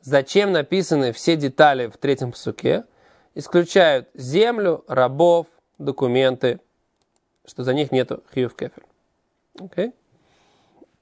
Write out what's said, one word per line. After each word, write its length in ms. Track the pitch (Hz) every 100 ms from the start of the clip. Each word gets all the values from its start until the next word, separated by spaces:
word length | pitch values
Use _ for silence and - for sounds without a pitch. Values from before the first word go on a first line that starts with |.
Зачем 480 | 131 139 131 196 202
написаны 600 | 175 139 185 170 151 127
все 240 | 113 - 165
детали 520 | 143 127 151 135 120
в 100 | -
третьем 340 | 139 135 123
пасуке, 540 | - - 110 - 175 233 _ _ _ _
исключают 760 | - 147 175 170 196 170 135 123
землю, 720 | - 127 156 226 240 196 156 -
рабов, 600 | 131 127 135 175 170 160 _ _ _
документы, 840 | 143 131 131 123 131 127 127 117 _ _ _ _ _ _ _ _ _
что 180 | -
за 100 | 131
них 180 | 135 143
нету 320 | 131 120 - _
хиюв 220 | - 123 -
кефель. 280 | - - _ _ _ _ _ _ _ -
Окей? 340 | 185 - 220 - _ _ _ _ _ _ _ _ _ _